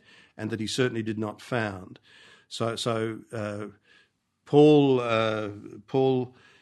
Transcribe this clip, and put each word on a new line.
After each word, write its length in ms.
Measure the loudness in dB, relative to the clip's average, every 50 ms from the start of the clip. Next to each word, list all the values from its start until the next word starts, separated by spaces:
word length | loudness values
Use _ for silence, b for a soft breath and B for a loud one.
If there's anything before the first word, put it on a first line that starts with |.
| b b b b b b b
and 140 | -10 -8 -6
that 100 | -6 -6
he 60 | -6
certainly 360 | -4 -2 -2 -2 -2 -2 -4 -6
did 160 | -6 -6 -6
not 220 | -6 -8 -8 -10
found. 580 | -10 -6 -4 -4 -2 -4 -6 -8 -14 -16 -20 -20 b b b b b b b b b b
So, 280 | -10 -6 -6 -6 -4
so, 440 | -4 -4 -4 -2 -2 -4 -6 -8 -10 -14 -12 -10
uh, 360 | -8 -8 -8 -8 -10 -12 -14 -16 _ b b b b b b b _ _ _ _ _ _
Paul, 560 | 2 6 8 8 10 8 8 6 4 4 2
uh, 480 | 0 0 0 0 0 0 -2 -2 -4 -6 -10 -12 -14 -16 -18 -20 -10
Paul 500 | -4 0 0 2 2 2 0 -2 -6 b b b b b b